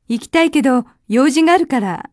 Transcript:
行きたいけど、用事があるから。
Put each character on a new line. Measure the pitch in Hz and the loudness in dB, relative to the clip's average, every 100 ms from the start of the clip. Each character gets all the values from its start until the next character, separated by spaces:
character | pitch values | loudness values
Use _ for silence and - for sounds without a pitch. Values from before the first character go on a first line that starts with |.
| - | -10
行 | 233 | -10
き | - | -4
た | 330 | 0
い | 330 | 0
け | 311 | 0
ど、 | 269 254 - _ - | 0 0 -4 _ -4
用 | 220 285 | 0 2
事 | 277 | 2
が | 320 | 2
あ | 359 | 2
る | 339 | 0
か | 254 | -2
ら。 | 202 165 - | -4 -8 -12